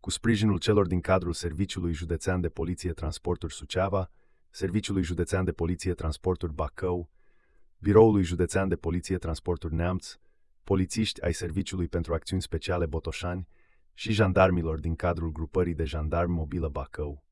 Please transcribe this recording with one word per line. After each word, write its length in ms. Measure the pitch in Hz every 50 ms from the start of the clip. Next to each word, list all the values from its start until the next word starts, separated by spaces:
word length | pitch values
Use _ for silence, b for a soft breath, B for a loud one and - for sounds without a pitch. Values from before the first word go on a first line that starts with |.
cu 100 | - -
sprijinul 480 | - - - 110 117 101 110 110 98 87
celor 280 | - - 107 107 101
din 140 | 85 90 90
cadrul 320 | 85 - 95 95 90 87 85
Serviciului 600 | - - 87 80 80 101 95 - 95 87 85 82
Județean 480 | 76 85 80 87 82 - - 92 90
de 80 | 87 85
Poliție 440 | - - - 87 90 - - 90 82
Transporturi 640 | - 80 76 - - _ - 87 - - 80 -
Suceava, 560 | - - - - 92 92 98 98 98 92 - - - _ _ _ _ _ _
Serviciului 520 | _ - 98 92 85 107 104 - 104 98 90
Județean 420 | 80 87 82 87 - - 95 92
de 80 | 87 85
Poliție 420 | - 85 82 90 - - 92 87
Transporturi 600 | - - 80 78 - - 92 92 - - 85 76
Bacău, 560 | 73 78 67 - - - 90 90 90 85 - _ - - - _ - _ _ _ - - - _ _
Biroului 440 | 92 101 101 110 110 113 107 101 95
Județean 460 | 85 90 85 90 85 - 98 95 98
de 80 | 92
Poliție 420 | 80 - 82 82 90 85 - 95 90
Transporturi 560 | - - 76 - - - 87 82 - 85 76
Neamț, 400 | 82 85 87 92 95 - - - - - - _ _ _ _ _ _ _
polițiști 580 | - 196 196 95 87 - - 220 - - - -
ai 100 | 90 82
Serviciului 560 | - - 85 78 98 98 - - 92 87 82
pentru 260 | - 87 82 - 85
Acțiuni 280 | 82 - - 95 92 -
Speciale 440 | - - 80 - - 87 85 -
Botoșani 600 | 73 76 82 - 82 80 - - 87 90 92 90 - - - - _ _ _ _ _ _
și 180 | - - 107 110
jandarmilor 680 | 104 110 95 90 95 92 92 90 90 85 80 78 76
din 140 | - 85 82
cadrul 380 | - - 90 87 82 85 82 76
Grupării 420 | 76 80 78 - 95 90 87 85
de 100 | 76 82
Jandarmi 500 | 76 - 80 76 78 80 85 87 87 87
Mobilă 340 | 82 78 73 80 87 80 78
Bacău 560 | 69 71 71 - - - 76 73 69 71 _ _